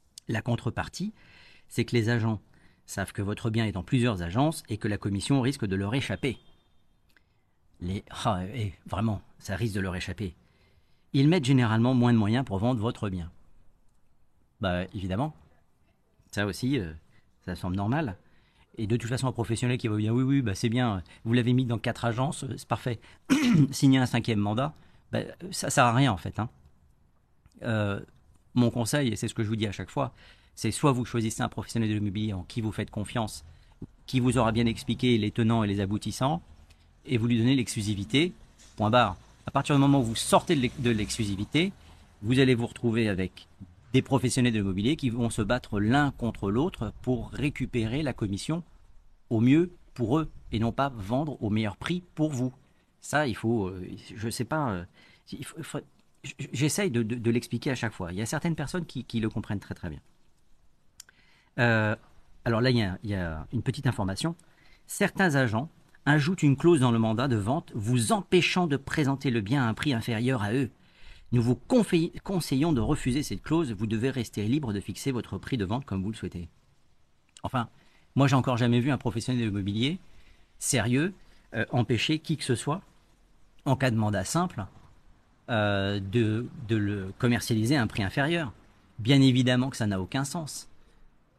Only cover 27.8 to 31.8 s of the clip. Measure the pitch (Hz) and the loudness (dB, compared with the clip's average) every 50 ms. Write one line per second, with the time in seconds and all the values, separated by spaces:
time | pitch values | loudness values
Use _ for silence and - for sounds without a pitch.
27.8 | 104 101 101 - - - _ - _ _ _ _ _ _ - 123 120 117 - 123 | 0 0 -2 -4 -6 -12 _ -20 _ _ _ _ _ _ 2 4 4 4 4 0
28.8 | 113 - - 147 139 120 104 - - 110 - - 113 104 113 104 107 104 95 - | -2 0 0 0 0 0 -2 -2 -4 -6 -4 -4 -2 -2 -2 -2 -2 -4 -4 -8
29.8 | 92 - - 143 65 - - - - - - - _ _ _ - - 113 104 - | -12 -8 -4 -4 -4 -4 -6 -14 -20 -20 -20 -20 _ _ _ -4 -4 -4 -2 2
30.8 | - 147 127 123 117 - - 117 110 110 - - 120 110 - - 104 - - 117 | 2 2 4 2 -2 -2 -2 -2 -2 -2 -2 -4 -4 -4 -4 -6 -10 -4 -2 -2